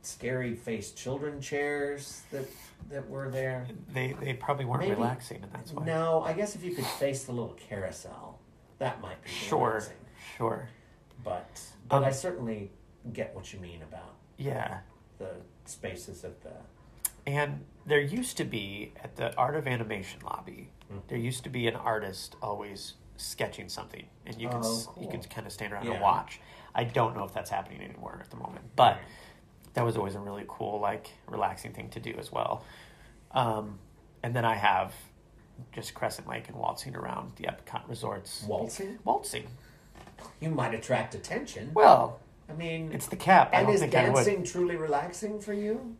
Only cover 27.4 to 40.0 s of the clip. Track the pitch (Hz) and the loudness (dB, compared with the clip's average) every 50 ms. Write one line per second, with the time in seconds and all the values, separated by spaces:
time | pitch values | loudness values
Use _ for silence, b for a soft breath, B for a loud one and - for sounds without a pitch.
27.4 | 90 - 101 98 95 - - - - - - - - - - - - - - - | -6 -2 -4 -4 -4 -4 -10 -14 -14 -14 -12 -12 -10 -10 -10 -12 -14 -14 -12 -10
28.4 | - - - - - - - - 131 113 - - B B B B B B B B | -10 -10 -10 -10 -14 -10 6 8 8 8 8 6 B B B B B B B B
29.4 | B - - - - - - - 120 117 107 107 101 98 95 104 104 101 101 101 | B -20 -20 -20 -20 -6 0 2 2 2 2 2 0 0 -2 -6 -6 -6 -8 -8
30.4 | 95 - - - - 104 104 104 104 101 104 107 - - - - - - - 107 | -8 -10 -8 -6 -4 -2 -2 0 2 0 0 0 -4 -12 -18 -18 -12 -8 -2 0
31.4 | 101 95 92 - - - - - 110 113 - 113 113 - - - - - - - | 0 0 0 -4 -10 -12 -10 -10 -10 -10 -10 -8 -8 -8 -8 -8 -8 -4 -2 0
32.4 | 58 - - - B B B B B B B B B B B B - - - 131 | 2 2 0 -2 B B B B B B B B B B B B -20 -2 0 2
33.4 | 127 117 110 107 107 104 104 95 - - - - - - - - - 120 117 127 | 2 4 2 0 -2 -6 -8 -12 -16 -20 -20 -20 -20 -20 -20 -6 -4 0 0 4
34.4 | 117 113 110 101 101 104 98 92 95 95 - - - - - - - - - - | 4 4 4 6 6 6 6 6 4 2 -4 -14 -18 -20 -20 -20 -20 -20 -20 -20
35.4 | - - - - 123 - - - 113 - - - - 113 - - - - 123 117 | -20 -20 -18 -18 -18 -12 -12 -10 -10 -10 -6 -2 -2 -2 -2 -4 -8 -8 -8 -8
36.4 | 117 - - - - - - - - - - - - - - - - - - - | -8 -8 -8 -4 -2 -2 -2 -4 -8 -8 -8 -6 -4 -4 -4 -6 -6 -8 -12 -6
37.4 | - - - - - - - - - - 120 117 - 107 104 101 98 - - - | -6 -6 -6 -6 -10 -8 -8 -8 -6 -6 -10 -6 -4 -4 -4 -6 -8 -10 -10 -10
38.4 | - 104 - - - - - - 196 190 220 226 - - 247 415 415 - - - | -4 -2 -2 -2 -2 -2 -4 -6 -8 -8 -8 -8 2 2 2 2 2 -2 -6 -6
39.4 | - - - - B B B B B B B - | -6 -8 -14 -16 B B B B B B B -20